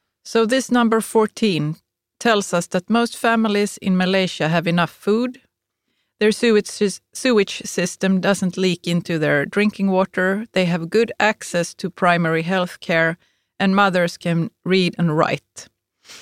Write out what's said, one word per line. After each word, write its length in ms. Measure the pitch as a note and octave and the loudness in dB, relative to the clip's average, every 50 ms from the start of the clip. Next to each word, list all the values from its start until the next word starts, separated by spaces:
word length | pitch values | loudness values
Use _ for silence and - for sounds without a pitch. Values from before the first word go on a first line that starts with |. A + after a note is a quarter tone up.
| _ _ _ _ - - | _ _ _ _ -10 -4
"So 180 | - A3+ A3+ | -2 0 0
this 240 | G#3+ C4 C4+ - - | 2 0 -2 0 0
number 300 | B3 B3 A#3+ A3 A3 A3 | 2 2 2 2 2 0
fourteen 720 | G3 - - A3+ A3 G#3 - - A#3 G#3+ F3 D3 D3 D3+ D#3+ - _ _ _ _ _ _ _ - | 0 0 0 0 0 0 0 -2 0 0 0 0 -2 -4 -6 -8 _ _ _ _ _ _ _ -4
tells 300 | - A#3+ A3 G3+ G3 - F#3+ | 0 0 2 0 0 0 -2
us 140 | F3 - - | -4 -2 -2
that 200 | - F#3 - - | -4 -4 -2 0
most 260 | A3 A#3 A#3 - - | 0 0 0 -2 -2
families 640 | - - A3+ A3+ A3+ A3 G#3+ G3+ G3+ G#3 G3 - - | -2 0 0 2 2 0 0 0 0 -2 -2 -4 -4
in 180 | - F#3+ F#3 | -2 0 0
Malaysia 520 | F#3 F#3 F3+ F#3+ F#3+ F#3 F3 - - D3+ D#3 | 2 2 2 0 0 0 -2 -2 -2 -2 0
have 220 | E3 E3+ D#3 E3+ | 0 0 0 0
enough 220 | E3+ F3 E3+ D3+ | 0 0 0 -2
food. 440 | - - - G3+ G#3 A3+ B3 B3+ B3+ - _ _ _ _ _ _ _ _ _ _ _ _ _ _ _ - | -4 -6 -2 0 0 0 0 -2 -6 -10 _ _ _ _ _ _ _ _ _ _ _ _ _ _ _ 0
Their 120 | G#3 G#3+ | 0 0
sewage 340 | G#3 - A#3+ A#3 G#3+ G#3 G3 - | 2 2 2 4 4 2 2 -2
sys-, 300 | - - G#3 F#3+ - - _ _ - | -4 -2 -2 -2 -2 -6 _ _ -10
sewage 460 | - - C4 A#3+ G#3 G3 - - - - | -4 0 2 2 2 2 0 -4 -10 -12
system 560 | - - G3+ F3 F3 - - G3 F#3+ F#3+ F#3 | -8 -6 -4 -4 -4 -4 -2 0 0 0 2
doesn't 400 | E3+ G3 G3 - F#3+ F3+ - F#3 | 2 0 0 0 -2 -4 -2 0
leak 260 | F#3+ F#3 F3 - - | 0 0 0 -2 -2
into 320 | F3 E3+ F3 - - E3+ D#3 | -2 -2 -2 -2 -2 -2 0
their 280 | D3+ D3 D3 C#3+ C#3+ | 0 2 2 0 0
drinking 440 | - - G3+ G#3 G#3+ - - G3 G3 | -2 0 0 0 0 0 -2 -2 0
water. 560 | F#3 F#3 F#3 - - - F#3 F#3 G3 G#3 A#3 - | 2 2 0 0 -2 -2 0 0 -2 -2 -4 -4
They 140 | - F#3+ F#3 | -2 0 0
have 180 | E3+ F3 E3 E3 | 0 0 -2 -2
good 240 | E3+ - A3 A#3 A3+ - - | 0 0 0 0 0 0 0
access 560 | - G#3+ A3 - - - - F3 E3 - - | 0 0 0 -2 -6 -4 -4 -4 -4 -4 -6
to 160 | - - F3 | -10 -10 -10
primary 520 | - - F#3+ F3 F3 E3+ E3+ D#3+ D#3+ D#3+ | -4 0 2 2 2 2 2 0 0 -2
health 320 | D#3+ F3 F#3+ F#3 F3+ F3+ - - | -2 -2 -2 -2 -2 -4 -8 -10
care, 360 | - - E3+ E3 E3 E3 E3+ - _ _ _ _ _ _ _ - | -6 -2 0 0 0 0 -2 -4 _ _ _ _ _ _ _ -2
and 120 | G3 F#3+ F#3+ | 0 2 4
mothers 440 | G3+ G3+ G3 F3 F3+ F3 E3+ - - | 4 4 4 2 2 0 0 -2 -4
can 320 | - F3 E3 E3+ E3 - - _ - E3+ | -2 0 0 0 0 -2 -6 _ -2 0
read 260 | F#3 F#3+ F3+ F3 - - | 2 2 2 2 0 0
and 120 | F3 E3 D3+ D#3+ | 0 2 2 2
write. 500 | D#3 - C#3+ - - _ _ - - - _ _ _ _ _ _ _ - - - | 0 0 -2 -4 -8 _ _ -20 -20 -20 _ _ _ _ _ _ _ -20 -20 -20